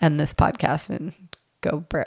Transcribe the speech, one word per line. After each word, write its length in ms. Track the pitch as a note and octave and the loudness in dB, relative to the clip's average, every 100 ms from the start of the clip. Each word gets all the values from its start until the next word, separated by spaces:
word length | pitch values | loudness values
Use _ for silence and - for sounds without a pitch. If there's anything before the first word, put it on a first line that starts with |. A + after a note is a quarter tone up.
end 180 | E3 D3 | 2 2
this 140 | D3+ | 0
podcast 560 | - - D#3 C#3+ D3+ - | 4 2 2 -2 -2 -4
and 240 | - D#3+ - F3+ - _ _ | -8 -8 -12 -20 -20 _ _
go 180 | F3+ D3+ | -4 -4
br-, 240 | E3+ D#3 | -4 -4